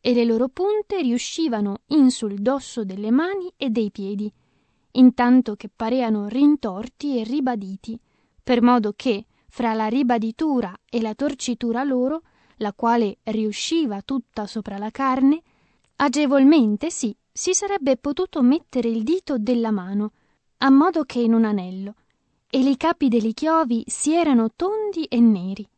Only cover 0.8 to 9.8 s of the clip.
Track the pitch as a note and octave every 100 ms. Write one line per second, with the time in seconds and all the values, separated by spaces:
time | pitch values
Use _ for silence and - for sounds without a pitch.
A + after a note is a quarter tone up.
0.8 | G#4 G4+ C4+ A#3+ - - D#4+ A3+ G#3 G3+
1.8 | _ D4+ C4 B3 G#3+ G3 G3+ C4+ - -
2.8 | G3+ F#3+ G#3+ B3 E4+ G4 F4+ _ C#4 A3
3.8 | G#3+ - G3 G3+ G#3 _ _ _ _ _
4.8 | _ - B3+ - A#3+ B3+ A#3+ G#3 G#3 _
5.8 | A3+ B3+ A#3+ G#3+ G3+ A#3 D4 D4 A3 F#3
6.8 | A#3 _ D4 B3+ A3 C#4 C4 A#3+ G3 F#3+
7.8 | - A3+ _ _ _ _ - A#3+ A#3+ B3
8.8 | G#3 G#3 C4+ G3+ G#3+ _ _ - A#3 A3